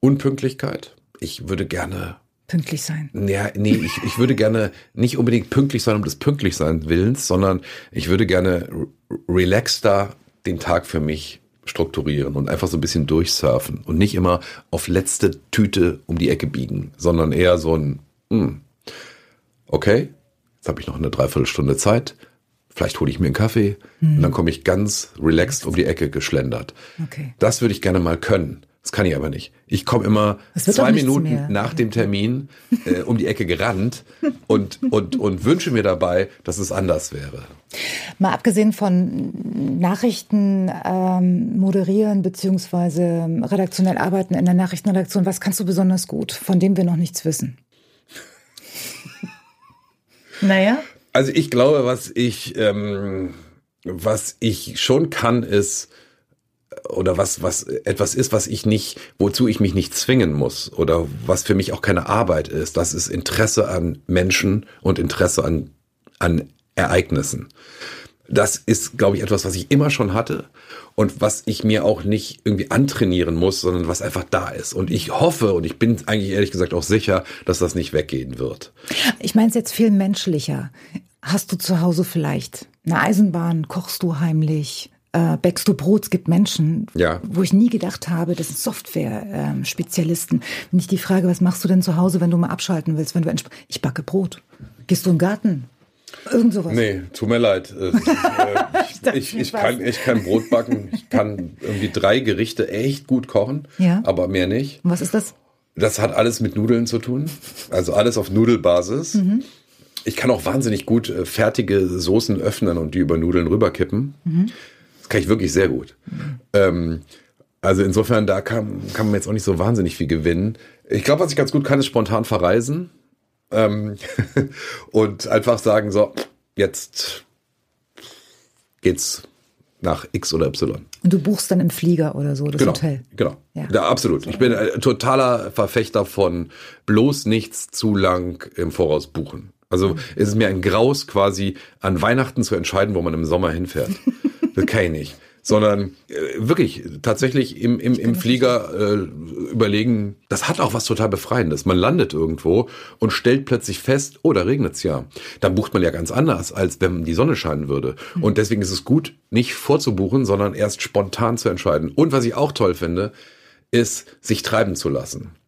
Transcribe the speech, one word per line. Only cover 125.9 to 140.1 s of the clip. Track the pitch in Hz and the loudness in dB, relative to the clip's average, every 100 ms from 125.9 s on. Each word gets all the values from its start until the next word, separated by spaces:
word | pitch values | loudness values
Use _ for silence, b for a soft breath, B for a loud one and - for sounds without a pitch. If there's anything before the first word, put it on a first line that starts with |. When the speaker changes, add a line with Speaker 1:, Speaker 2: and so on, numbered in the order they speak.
Speaker 1:
so, | 98 104 - - _ _ - | 0 0 0 -12 _ _ -2
jetzt | 98 - - - - - - _ _ _ _ _ _ - B B B B B B _ _ | -2 -2 -12 -8 -8 -8 -14 _ _ _ _ _ _ -20 B B B B B B _ _
geht's | - 87 - - - _ _ _ _ _ | 0 0 -4 -8 -12 _ _ _ _ _
nach | - 80 - | -4 -4 -4
X | - - | -6 -4
oder | 80 78 | 0 0
Y. | 71 69 52 - - | 0 -4 -4 -10 -2
Speaker 2:
Und | 180 | 2
du | 185 | 2
buchst | 151 208 - | 2 -2 0
dann | 180 | 2
im | 175 | 2
Flieger | - 165 170 156 | 0 0 2 0
oder | - 143 139 | -2 -4 -2
so | 147 | -4
das | 143 | 0
Speaker 1:
Genau, | 135 | 0
Speaker 2:
Hotel? | - 160 135 - - | 2 -2 -4 -8 -4
Speaker 1:
genau. | 76 - _ | -4 -4 _
Speaker 2:
Ja. | - 73 | -12 -2
Speaker 1:
Ja, | 107 82 | 0 2
absolut. | 120 113 76 - | 2 0 0 -2
Ich | 85 | 2
bin | 127 | 2
ein | 110 107 110 | 4 0 0
totaler | 123 120 123 131 131 120 98 | 0 0 2 2 2 0 -2
Verfechter | - 104 - 110 110 | -2 0 0 0 0
von | 98 - 95 87 82 B B B - | -2 2 0 0 -8 B B B 2
bloß | 107 131 143 110 | 4 4 2 0
nichts | 110 110 - - | 0 0 -12 -12
zu | - 110 101 | -4 0 2
lang | 95 90 90 85 - - | 2 2 -2 -8 -14 -6
im | 85 | -4
Voraus | 78 85 76 71 | 0 2 2 -2
buchen. | 80 78 - - _ _ | -8 -8 -10 -16 _ _
Also | 92 95 | 0 2
Speaker 2:
Mhm. | 80 B | 0 B